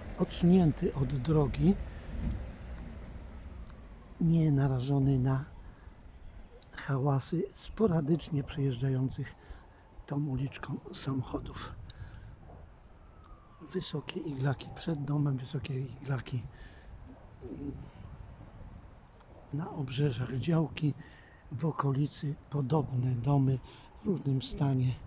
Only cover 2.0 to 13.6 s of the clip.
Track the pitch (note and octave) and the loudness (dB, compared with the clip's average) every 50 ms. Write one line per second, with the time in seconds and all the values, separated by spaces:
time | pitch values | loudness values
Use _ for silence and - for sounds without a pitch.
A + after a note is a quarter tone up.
2 | - - - - - - - - - - - - - - - - - - - - | -10 -8 -4 -2 -2 -2 -2 -2 -6 -8 -10 -12 -12 -10 -10 -10 -10 -10 -10 -12
3 | - - - - - - - - - - - - - - - - - - - - | -12 -12 -12 -12 -12 -12 -14 -12 -12 -12 -12 -12 -12 -12 -14 -14 -16 -16 -16 -18
4 | - - - - E3+ D#3+ E3 E3 D#3 D#3 C#3+ C3+ C#3 C3+ C3 B2 B2 C#3 C#3+ C#3 | -18 -12 -2 2 4 6 6 6 6 6 6 6 6 4 4 2 2 4 4 6
5 | C3+ C#3 C#3 B2+ B2 C3+ C3 C3 - - - - - - - - - - - - | 6 6 6 6 4 4 2 2 0 -4 -10 -14 -16 -16 -16 -16 -18 -18 -18 -18
6 | - - - - - - - - - - - - - - - - - - C#3 C3 | -18 -18 -18 -16 -16 -16 -16 -16 -16 -16 -18 -20 -20 -16 -14 -8 -2 0 0 2
7 | C3+ D3 C3+ C3+ - - F3 E3 - - - - - - - - A3 G3 D#3+ D#3+ | 4 4 4 2 2 0 0 0 -2 -2 -6 -10 -14 -6 0 2 4 4 4 4
8 | C#3+ C3+ E3+ D3+ - - D#3+ C#3 C3+ - - D3+ C#3 C#3 B2 A#2 C3 C3+ C3 B2+ | 4 4 2 2 2 0 -2 -2 -2 -2 -2 0 0 0 2 2 2 2 2 2
9 | C3 B2+ - - C3 - - - - - - - - - - - - - - - | 2 0 -2 -4 -8 -8 -10 -14 -16 -14 -14 -14 -16 -20 -20 -20 -20 -20 -18 -14
10 | - - C#3+ C#3+ D3 C#3+ C3 B2+ C#3 C3 - - - - C#3 C#3+ - - - - | -8 -4 -2 -2 -2 0 0 -2 -2 -4 -6 -8 -8 -8 -8 -8 -8 -10 -10 -6
11 | - - C3+ C3 - - - - - - - - - - - - - - - - | -4 -2 -2 -2 -2 -4 -4 -6 -6 -8 -10 -10 -10 -10 -10 -12 -14 -14 -14 -14
12 | - - - - - - - - - - - - - - - - - - - - | -14 -14 -14 -14 -14 -16 -16 -16 -16 -16 -16 -16 -18 -18 -20 -20 -20 -20 -20 -20
13 | - - - - - - - - - - - - | -20 -20 -20 -20 -20 -20 -20 -20 -20 -20 -20 -18